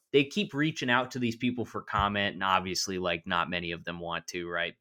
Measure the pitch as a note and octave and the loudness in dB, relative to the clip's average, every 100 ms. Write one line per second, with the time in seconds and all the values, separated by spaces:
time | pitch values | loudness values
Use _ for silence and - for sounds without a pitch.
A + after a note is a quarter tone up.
0 | _ C#3+ C#3 G3+ G#3 C#3 D3+ D#3 C3 B2 | _ 4 4 0 -2 0 0 0 2 2
1 | B2 C3 B2 A2+ B2 A#2+ A2 A2 - G#2+ | 2 -2 -2 0 0 -2 -4 -6 -2 2
2 | G2+ G2+ G2+ F2 G2 F#2 F#2 F2+ - F#2 | 2 2 0 0 2 2 2 -2 -2 -2
3 | F2+ E2+ F#2+ F2+ D#2+ F2 E2+ E2+ E2+ F2 | 0 -2 0 0 0 -2 -4 -6 -8 -8
4 | E2+ E2+ - F2+ E2+ E2+ E2+ - | -4 -6 -6 -8 -4 -2 -4 -4